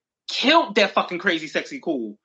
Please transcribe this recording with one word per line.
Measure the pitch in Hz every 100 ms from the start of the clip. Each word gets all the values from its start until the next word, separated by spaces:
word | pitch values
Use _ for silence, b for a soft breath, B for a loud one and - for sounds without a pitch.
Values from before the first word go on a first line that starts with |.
| _ _ -
killed | - 247 330 311 214
that | 196
fucking | 208 180 170
Crazy | 190 165 156
Sexy | 170 - 139
Cool | - 139 110 104